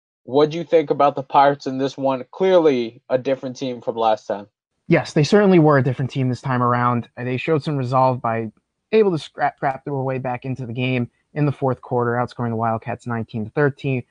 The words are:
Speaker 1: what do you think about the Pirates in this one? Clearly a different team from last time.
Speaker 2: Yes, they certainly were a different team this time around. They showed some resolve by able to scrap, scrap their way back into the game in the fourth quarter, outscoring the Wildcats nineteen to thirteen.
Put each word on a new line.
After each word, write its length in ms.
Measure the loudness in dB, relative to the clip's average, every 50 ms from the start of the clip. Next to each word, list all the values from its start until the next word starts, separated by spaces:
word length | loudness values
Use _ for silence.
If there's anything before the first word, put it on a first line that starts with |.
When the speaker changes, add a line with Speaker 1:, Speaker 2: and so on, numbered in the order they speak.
| _ _ _ _ _
Speaker 1:
what 260 | -2 2 2 2 2
do 80 | 0 -6
you 60 | -6
think 240 | 2 2 2 2 2
about 260 | 0 2 2 2 2
the 80 | -2 -8
Pirates 440 | _ 4 4 6 4 4 0 -4 -8
in 100 | -4 -4
this 200 | -4 -4 -4 -2
one? 280 | -2 -2 -2 -2 -6 _
Clearly 680 | -6 -2 0 4 4 6 6 6 4 2 0 -4 -8 -14 _ -4
a 80 | -4 -2
different 380 | 0 -2 -4 -4 -4 -12 -10
team 240 | -8 -8 -8 -8 -8
from 160 | -8 -8 -4
last 320 | 0 2 0 0 0 -2 -8
time. 200 | -8 -8 -8 -16 _ _ _ _ _ _ _ 0
Speaker 2:
Yes, 240 | 0 0 0 0 0
they 100 | 0 0
certainly 360 | 4 4 4 4 6 6 6
were 180 | 6 6 6 4
a 60 | 2
different 280 | 0 -2 -4 -4 -6
team 180 | -4 -4 -2 -2
this 120 | -2 -4
time 220 | -4 -4 -2 0 2
around. 460 | 2 2 2 2 2 0 0 -4 -6 _ -10
They 200 | -8 -6 -6 -4
showed 260 | -2 0 -2 -2 0
some 140 | -2 -4 -4
resolve 440 | -4 -2 0 2 2 2 0 0
by 300 | -2 -4 -2 -2 -4 -6 -10 _ _ _ _ _ _ -2
able 200 | 2 2 2 4
to 60 | 2 -2
scrap, 400 | -6 -8 _ -4 -4 -4 -4 -2
scrap 260 | -4 -4 -4 -4 -8
their 100 | -6 -6
way 240 | -4 -4 -4 -4 -4
back 280 | -4 -6 -8 -6 -6
into 200 | -8 -8 -8 -8
the 80 | -10 -6
game 360 | -4 -2 -2 0 -2 -2 -4 _ _ _ _ -4
in 120 | -2 -2
the 60 | -2
fourth 300 | -2 0 -2 -2 -2 -2
quarter, 320 | -6 -4 -2 -2 0 0 0
outscoring 360 | -2 -2 -4 -6 -6 -6 -4
the 60 | -2
Wildcats 500 | -2 -2 -2 -2 -4 -6 -8 -10 -10 -8
nineteen 400 | -8 -6 -6 -8 -8 -8 -8 -8
to 60 | -6
thirteen. 520 | -2 0 0 0 0 _ -6 -4 -4 -4 -6 _